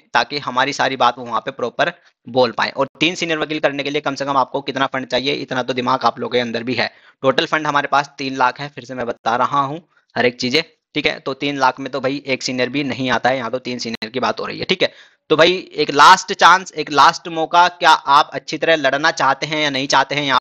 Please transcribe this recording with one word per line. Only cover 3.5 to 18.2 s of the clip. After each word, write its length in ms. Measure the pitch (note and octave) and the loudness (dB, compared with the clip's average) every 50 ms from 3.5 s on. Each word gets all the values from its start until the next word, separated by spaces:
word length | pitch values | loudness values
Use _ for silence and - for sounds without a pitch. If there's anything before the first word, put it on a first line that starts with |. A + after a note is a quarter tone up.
| D#3 D#3 | -4 -2
करने 220 | D3 D3 C#3 C#3+ C#3 | -2 -2 -2 -2 -4
के 80 | C#3 | -4
लिए 100 | C#3+ D3 | -4 -4
कम 140 | C#3+ D3 C#3 | -4 -4 -4
से 100 | - C#3 | -4 -4
कम 120 | C#3 C#3 | -2 0
आपको 240 | C#3 B2+ - - C#3 | 0 0 0 -2 -6
कितना 260 | C#3 - B2+ C3 C3+ | -6 -4 -4 -2 -2
फंड 200 | C3 - C3 B2+ | -2 -2 -6 -6
चाहिए, 280 | A#2+ B2+ B2 B2+ C#3 D3 | -2 -2 -2 -2 -2 -4
इतना 280 | C3 C#3 - C#3+ C3 B2 | -4 -6 -6 -4 -4 -4
तो 100 | B2 C3 | -4 -4
दिमाग 320 | B2+ B2 B2 C3 C3 - | -2 -2 0 0 0 0
आप 140 | A#2 - - | 0 -2 -2
लोगों 140 | A#2+ A#2 A2+ | -4 -4 -2
के 60 | B2 | -2
अंदर 240 | B2 A#2 A2+ A2+ A2+ | -2 -2 -4 -6 -6
भी 120 | A#2+ B2 | -4 -2
है। 160 | A2 G#2+ - - _ _ _ _ _ - | -2 -2 -4 -6 _ _ _ _ _ 0
टोटल 240 | C3+ C3 C#3 E3 | 0 2 2 0
फंड 200 | D#3 - D#3 D#3 | 0 0 -2 0
हमारे 220 | D3+ C#3+ D3 C#3+ - | 0 0 0 0 2
पास 220 | - C#3 D3 C#3+ _ - | 2 0 0 0 _ -8
तीन 180 | C#3 C3 C3 | -8 -4 0
लाख 240 | C3+ C3 B2+ B2 - | 2 2 2 0 -2
है, 80 | C#3+ C#3+ | -10 -14
फिर 160 | C#3+ - B2 | -12 -14 -14
से 100 | A2 C3 | -12 -10
मैं 120 | B2+ A#2+ | -8 -6
बता 280 | A#2 A#2 - - - A2+ | -6 -6 -4 -2 0 0
रहा 240 | A#2+ B2 A#2+ C#3 C#3 | 2 2 2 2 0
हूँ 220 | C#3 C3+ D3 E3+ - _ _ _ _ _ - | 0 0 -4 -10 -14 _ _ _ _ _ -4
हर 100 | - A#2+ | 0 0
एक 140 | B2 A#2+ - | 0 0 -2
चीजें, 220 | - B2+ B2 D3+ D#3+ - _ _ _ _ - | -4 -2 0 -2 -2 -4 _ _ _ _ -6
ठीक 120 | D#3 C#3 | -2 -2
है। 120 | D3+ C#3 - | -2 -4 -4
तो 140 | - D3+ C3 | -6 -8 -6
तीन 220 | - D3 C#3+ C#3+ | -4 -4 -4 -2
लाख 240 | C#3 C3+ B2+ B2+ - | 2 2 2 0 0
में 100 | C3+ C3+ B2+ | -6 -8 -6
तो 80 | C#3 | -4
भाई 220 | C3 C3+ C#3 C#3+ C#3+ | -4 -4 -4 -4 -4
एक 160 | C#3 C3 B2+ - | -4 -4 -4 -4
सीनियर 260 | - C3 B2+ B2 B2+ | -4 -4 -2 -2 -2
भी 160 | B2 C#3 D3 | -2 -4 -4
नहीं 260 | C3+ A#2+ G#2+ C3 C3 | -4 -4 -4 -2 -2
आता 180 | B2 A2+ - B2 | 0 0 0 0
है, 80 | C3 | 0
यहाँ 140 | C3+ A#2+ A2+ | -2 -4 -6
तो 80 | A#2+ B2+ | -6 -6
तीन 200 | - B2+ B2 A#2+ | -6 -6 -8 -8
सीनियर 320 | - A#2 A2+ A2+ - A2 | -8 -8 -8 -10 -10 -10
की 100 | A2+ B2+ | -6 -4
बात 200 | A#2+ A2 A2 - | -2 -2 -2 -4
हो 60 | G3 | -6
रही 120 | G3+ - G#2+ | -10 -10 -8
है, 60 | - | -8
ठीक 180 | - - - D3+ | -6 -4 -4 -4
है। 100 | - - - - _ _ _ _ - | -4 -6 -8 -20 _ _ _ _ 0
तो 60 | D#3+ | 2
भाई 200 | D3 D#3+ F3 F#3 F#3 - - - | 4 4 4 2 0 -4 -6 -4
एक 160 | D3 D3+ D3 | -4 -4 0
लास्ट 420 | C#3+ C#3+ C#3+ E3 F#3 F#3+ - - G3 | 4 6 8 8 8 8 4 -2 0
चांस, 400 | - G3 E3 F3 F#3 F#3+ - - | 4 6 6 6 6 2 -2 -8
एक 180 | D#3 D3+ D3 | -8 -6 -2
लास्ट 380 | D3+ C#3 C#3 E3 E3+ - - F#3 | 2 4 4 4 4 2 -4 -8
मौका, 400 | E3+ D#3+ D#3+ D#3 - E3+ F3 F3 | -6 -4 -2 2 4 4 4 4
क्या 220 | E3+ - F3 E3 | 2 2 4 4
आप 400 | D#3 - - - C#3 D3 | 4 4 4 4 4 4